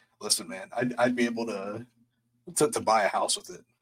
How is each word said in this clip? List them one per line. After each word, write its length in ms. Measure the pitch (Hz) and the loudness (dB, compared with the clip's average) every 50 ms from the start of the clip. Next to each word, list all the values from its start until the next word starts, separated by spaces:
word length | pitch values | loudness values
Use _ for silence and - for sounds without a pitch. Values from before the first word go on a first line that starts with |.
| _ _ _ - | _ _ _ -6
listen, 260 | 104 104 - - 98 | -2 0 0 0 -2
man, 220 | 82 95 95 95 - - | -6 -10 -10 -10 -8 -4
I'd, 180 | 117 127 123 120 | -2 -2 0 2
I'd 180 | - 120 127 123 | 2 2 4 4
be 100 | 120 120 | 2 0
able 220 | 117 113 113 113 | 0 0 -2 -4
to, 380 | 113 104 98 95 104 104 117 123 - _ _ _ _ _ _ _ _ _ _ - - 170 | -4 -4 -6 -6 -6 -8 -10 -10 -14 _ _ _ _ _ _ _ _ _ _ -14 -6 0
to, 140 | - 151 147 | 2 2 2
to 80 | - 113 | 2 0
buy 240 | - 107 110 110 101 | 2 4 4 4 4
a 40 | |
house 280 | 92 - 104 98 - - | 2 2 2 0 0 -2
with 140 | - - - | -2 -4 -10
it. 140 | 90 87 - _ _ _ | -16 -16 -18 _ _ _